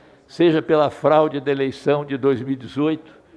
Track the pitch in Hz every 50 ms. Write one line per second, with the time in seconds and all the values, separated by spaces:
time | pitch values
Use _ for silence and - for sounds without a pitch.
0 | _ _ _ _ _ _ - - 165 175 156 160 156 - 160 151 151 147 - -
1 | - 143 156 151 156 151 139 143 131 139 143 139 135 135 127 - - 147 143 147
2 | 147 143 139 135 117 139 135 123 123 135 135 127 123 110 - 131 147 156 160 151
3 | - - - - _ _ _